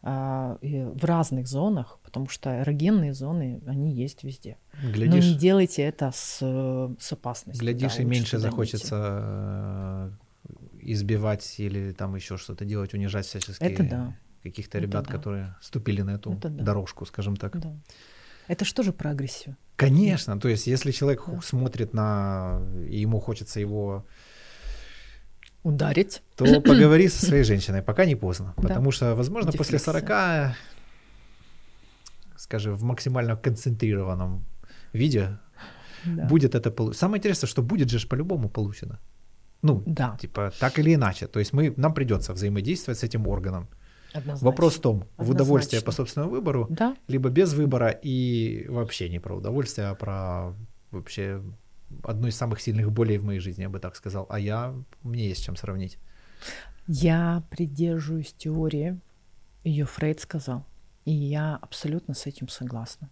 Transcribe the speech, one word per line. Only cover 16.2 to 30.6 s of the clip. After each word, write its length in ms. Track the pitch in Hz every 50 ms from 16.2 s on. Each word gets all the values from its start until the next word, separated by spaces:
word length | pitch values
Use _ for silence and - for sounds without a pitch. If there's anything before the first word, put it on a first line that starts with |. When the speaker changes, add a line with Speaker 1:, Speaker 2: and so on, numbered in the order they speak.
| - 107 -
Speaker 1:
Это 160 | 98 104 165
да. 140 | 151 143 117
Speaker 2:
дорожку, 420 | 104 104 104 95 87 - - -
скажем 300 | - - - 95 101 98
так. 240 | 95 - 95 - 175
Speaker 1:
Да. 120 | 156 160 151 151 - _ - - - - - - - - - - - -
Это 160 | 175 - 202
ж 100 | - -
тоже 200 | - 247 196 180
про 160 | - - 151
агрессию. 460 | 147 139 139 131 - - - 147 139 - - - -
Speaker 2:
Конечно, 640 | - 143 139 135 156 208 208 190 135 - - 104 101
то 80 | - 127
есть 200 | 113 107 - 120
если 240 | 123 131 - 143
человек 300 | 127 - 143 139 139 -
ху-, 100 | - - 165 180
Speaker 1:
Да. 40 |
Speaker 2:
смотрит 520 | 170 - - 127 127 127 107 - 117 107 -
на, 680 | 110 107 107 104 101 98 98 98 95 92 92 92 92 92 92 92 90 87 -
и 120 | - 104
ему 200 | 104 110 110 107
хочется 400 | - - 113 107 104 - - 107
его 460 | 104 101 104 107 104 101 98 98 101 - - - - - - - - - - - - - - - - - - - - - - - - - - - - - - - -
Speaker 1:
Ударить. 580 | 170 147 139 151 151 143 160 196 - - - - - -
Speaker 2:
то 100 | - 127
Speaker 1:
<clears throat> 160 | 123 147 147
Speaker 2:
поговори 480 | 143 - 139 127 147 151 156 160 190 185
со 160 | - - -
своей 180 | 190 151 143 131
женщиной, 380 | 107 104 98 92 - 95 95
пока 240 | 95 - 104 - 190
не 100 | 175 147
поздно. 380 | 110 104 92 90 90 98 92 - -
Speaker 1:
Да. 40 | - 180
Speaker 2:
Потому 240 | 190 - 127 139
что, 240 | 127 - 127 120 117
возможно, 360 | 117 123 135 185 233 214 165
после 280 | 147 151 151 - - 147
Speaker 1:
Дефлексия. 140 | - - 160
Speaker 2:
сорока, 640 | 165 202 214 208 208 190 180 165 156 143 135 123 -